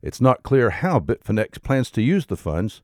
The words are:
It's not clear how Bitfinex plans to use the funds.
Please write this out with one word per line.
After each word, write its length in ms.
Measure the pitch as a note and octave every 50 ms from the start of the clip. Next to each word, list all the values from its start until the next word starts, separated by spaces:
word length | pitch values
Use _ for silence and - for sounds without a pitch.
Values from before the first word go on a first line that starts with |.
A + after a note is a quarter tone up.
It's 180 | - - - -
not 220 | B2 C3 B2+ -
clear 280 | _ - C3+ C3+ A#2+ A2
how 280 | E2 - - F#3 F3 A#2
Bitfinex 640 | D#2 - A#2 - _ - G#2+ G#2+ G#2+ - - -
plans 280 | _ - C3+ C3+ B2 -
to 100 | - A2+
use 240 | G#2+ C3 F#3 G3 D3+
the 100 | _ F#2+
funds. 460 | - - E2+ D2+ E2 G2+ A2 - -